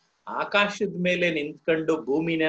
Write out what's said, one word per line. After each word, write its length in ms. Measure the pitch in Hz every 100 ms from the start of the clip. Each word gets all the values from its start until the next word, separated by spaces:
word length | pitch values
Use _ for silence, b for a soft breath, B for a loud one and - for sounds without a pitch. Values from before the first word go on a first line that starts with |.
| _ _ -
ಆಕಾಶದ 760 | 117 151 202 208 - 196 170
ಮೇಲೆ 300 | 180 175 175
ನಿಂತ್ಕೊಂಡು 720 | 156 147 - - 160 160 160
ಭೂಮಿನ 400 | 127 147 165 160